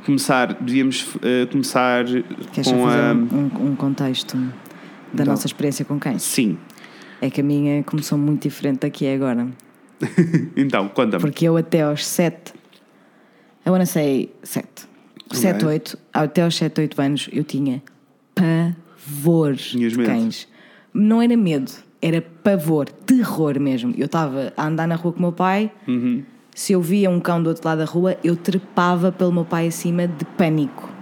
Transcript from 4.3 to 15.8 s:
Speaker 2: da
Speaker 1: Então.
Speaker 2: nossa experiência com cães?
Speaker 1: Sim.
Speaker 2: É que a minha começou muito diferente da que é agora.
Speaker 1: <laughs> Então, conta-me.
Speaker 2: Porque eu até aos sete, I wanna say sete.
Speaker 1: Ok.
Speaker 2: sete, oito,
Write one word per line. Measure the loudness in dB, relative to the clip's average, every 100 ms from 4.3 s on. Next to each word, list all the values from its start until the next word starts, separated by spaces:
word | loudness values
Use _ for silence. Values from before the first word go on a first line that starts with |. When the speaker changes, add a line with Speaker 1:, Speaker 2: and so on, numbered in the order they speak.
| -4
Speaker 2:
da | -4 -8 -20 -20 -20 -20 -8
Speaker 1:
Então. | -2 0
Speaker 2:
nossa | 0 -2
experiência | -2 -4 -2
com | -4 -4
cães? | -2 -4
Speaker 1:
Sim. | -2 0 0 -2 -10 -20 -20 -20 -20 -6
Speaker 2:
É | -4
que | 0
a |
minha | 0 2 2 0
começou | -2 -4 -2 0
muito | 2 0
diferente | -2 -2 -4 -2
da | -4
que | -2
é | -2
agora. | 0 0 -2 -4 -8 -20 _ -20 _
Speaker 1:
<laughs> | 0 2 2 0 -2 -2
Então, | 0 0 -2
conta-me. | 0 0 0
Speaker 2:
Porque | -2 0 2
eu |
até | 2 2 0
aos | 0 -2
sete, | -4 -2 -4 -4 -20 -20 _ _ _ _ _ _ _ _ _ _
I | 0
wanna | 2
say | 2 2 2 0 -2 -10
sete. | -10 -8 -10 -18 -20 -20 _ -20 -10
Speaker 1:
Ok. | 0
Speaker 2:
sete, | 2 2
oito, | 2 0